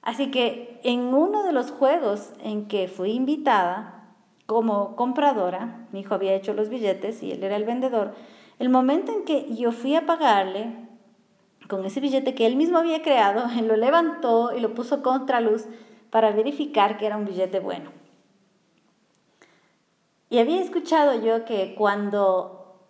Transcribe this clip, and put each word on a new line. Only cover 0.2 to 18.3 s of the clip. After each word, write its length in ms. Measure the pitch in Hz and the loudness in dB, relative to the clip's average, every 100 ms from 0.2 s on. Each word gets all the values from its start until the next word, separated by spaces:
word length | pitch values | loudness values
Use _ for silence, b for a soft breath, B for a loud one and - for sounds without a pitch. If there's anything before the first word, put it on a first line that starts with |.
| 269 | -2
que 500 | 262 233 - - - | 0 0 -2 -12 -6
en 320 | - 240 247 269 | -2 -2 2 2
uno 280 | 349 415 | 2 0
de 80 | 392 | 0
los 200 | 285 262 | 0 -2
juegos 600 | - 269 330 254 202 - - | 2 2 4 0 -4 -8 -12
en 280 | 226 208 208 | -8 -8 -4
que 200 | 208 185 | -4 -4
fui 240 | 190 185 | -4 -4
invitada 960 | 233 262 302 294 214 175 185 214 - - _ _ _ - | -2 -2 0 2 2 2 -2 -8 -18 -20 _ _ _ -2
como 500 | 220 226 202 202 - | 0 2 0 -2 -2
compradora, 920 | 247 254 294 240 180 185 233 - - | -2 2 2 2 -2 -4 -8 -12 -14
mi 100 | 196 | -12
hijo 120 | 196 | -6
había 220 | 196 190 190 | -2 0 -2
hecho 180 | 196 | -2
los 160 | 208 214 | -4 -4
billetes 540 | 247 208 185 190 226 | -2 -2 -2 -4 -8
y 80 | 190 | -10
él 120 | - | -6
era 120 | 196 208 | -4 -4
el 100 | 214 | -2
vendedor, 480 | 247 262 240 202 B B B B B | -2 -2 -2 -2 B B B B B
el 100 | 254 | 2
momento 420 | 254 262 311 392 | 4 4 0 0
en 140 | 440 - | -6 -2
que 280 | 294 - 226 | -2 -2 -2
yo 160 | 233 | -2
fui 240 | 233 240 311 | -2 0 0
a 100 | 330 | 0
pagarle 680 | 330 294 202 190 190 226 - - - _ _ _ _ _ _ - | 2 4 4 2 -4 -8 -10 -18 -20 _ _ _ _ _ _ -8
con 160 | 196 190 | -6 -4
ese 140 | 196 | -4
billete 360 | 277 262 269 - | 0 0 -2 2
que 100 | 226 | 2
él 100 | 254 | 4
mismo 220 | 330 349 | 2 2
había 240 | 339 320 | 2 -2
creado, 440 | 320 262 202 202 240 | 2 4 4 2 0
<laughs> 80 | 240 | 0
él 100 | 220 | 2
lo 80 | 220 | 2
levantó 800 | 240 330 330 320 254 226 233 247 | 4 4 2 -2 2 2 2 -2
y 40 | |
lo 160 | 226 233 | -4 -4
puso 260 | 240 285 | -2 0
contra 400 | 262 262 269 247 | 0 0 0 2
luz 240 | 226 220 - B B B B | 2 0 -2 B B B B
para 200 | 220 220 | 4 4
verificar 680 | 208 233 285 294 220 202 214 | 4 0 -2 -2 2 2 2
que 100 | 214 | -4
era 100 | 214 | -4
un 80 | 208 | -6
billete 340 | 180 185 190 | -2 -2 -2
bueno. 320 | 190 175 - - _ _ _ | -4 -8 -10 -20 _ _ _